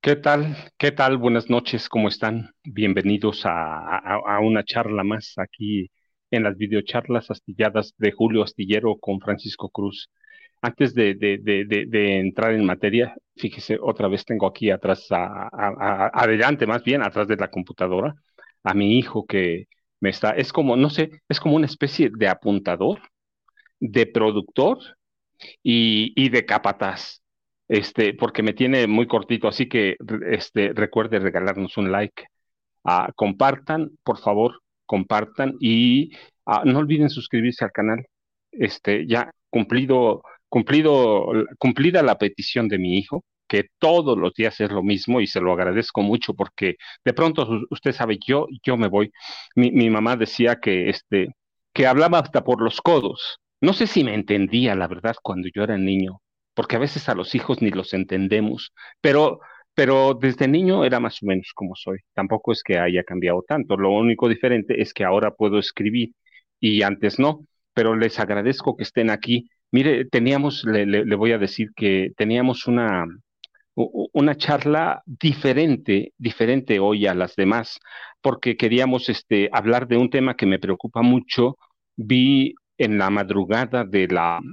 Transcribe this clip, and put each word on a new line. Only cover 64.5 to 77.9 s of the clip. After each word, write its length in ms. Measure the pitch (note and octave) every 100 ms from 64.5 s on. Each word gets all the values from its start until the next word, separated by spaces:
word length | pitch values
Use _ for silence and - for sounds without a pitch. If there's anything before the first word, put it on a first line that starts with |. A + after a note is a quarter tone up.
| A#2+ G2+ A2
es 100 | G#2+
que 120 | -
ahora 260 | F#2+ G2 G#2
puedo 300 | - G#2+ G#2
escribir 540 | - - G#2 A#2+ A#2 _ _ - _ _
y 240 | A2+ G#2
antes 380 | G2+ G2 G#2 -
no, 260 | C#3+ D3+ D#3 _ _
pero 200 | - A2+
les 240 | A2 A2+ -
agradezco 580 | G2+ G2+ A2 C3+ - -
que 60 |
estén 260 | G#2+ - A2+
aquí. 400 | G#2 - A#2+ A#2+ _ _
Mire, 360 | B2+ C#3 C3 B2+
teníamos, 580 | B2+ A#2+ C#3 C#3+ C3+
le, 200 | A2+ G#2+
le, 200 | G2+ G2+
le 100 | A#2
voy 160 | G2+ A2+
a 80 | A2+
decir 300 | G2 - A2 -
que 340 | G#2 F#2+ F#2 -
teníamos 500 | G#2+ A#2+ B2+ B2 -
una, 400 | A#2+ A#2 F#2 E2+ F#2+ _ _ - _ _ -
u-, 140 | A#2
u-, 160 | - -
una 220 | - D3 C#3+
charla 680 | - D3 D3 D3+ E3 - -
diferente, 1080 | B2+ D#3+ C#3 C#3 B2+ D#3+ C3 - G2+ - _
diferente 640 | A2+ - A2+ C3+ B2+ G#2
hoy 260 | G2+ G#2 G2+
a 80 |
las 220 | F2+ F2+ -
demás, 420 | F#2+ A2+ - - -